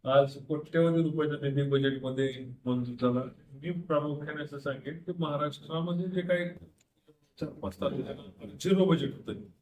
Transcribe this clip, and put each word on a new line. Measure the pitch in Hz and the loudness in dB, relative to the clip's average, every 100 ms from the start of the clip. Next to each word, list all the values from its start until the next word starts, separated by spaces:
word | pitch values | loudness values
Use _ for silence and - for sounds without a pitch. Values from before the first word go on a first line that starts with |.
आज | 127 139 139 143 - | 6 6 6 0 -4
कोट्यवधी | 151 - 165 165 165 | -4 0 4 4 6
रुपयाचा | 160 160 151 143 143 | 2 2 0 0 0
निधी | 139 | 0
बजेटमध्ये | 139 139 135 135 131 131 135 127 127 - | 2 4 2 0 -4 0 0 -2 -12 -8
मंजूर | 123 123 123 120 | -2 0 -2 0
झाला. | 123 123 127 - - | 2 2 -2 -12 -20
मी | 135 160 | -10 -6
प्रामुख्याने | 175 165 151 147 143 151 151 | -6 0 0 0 -4 -6 -8
असं | 147 143 | -8 -6
सांगेन | 143 131 139 165 | -6 -6 -8 -10
की | - 175 | -10 -4
महाराष्ट्रामध्ये | 156 147 147 - - 160 170 175 185 | -2 0 -2 -4 -6 -4 -2 -2 -2
जे | 185 | -2
काही | 175 175 175 - - _ _ _ _ _ _ - | 0 0 0 -8 -18 _ _ _ _ _ _ -10
चार | 156 | -8
पाच | - - - | -6 -10 -4
तालुक्याला | 139 139 - - - - 101 | -4 -2 -6 -10 -14 -16 -16
झिरो | - 180 190 | -6 2 4
बजेट | 180 160 139 - | 6 4 2 -6
होतं | - 101 - _ | -8 -10 -10 _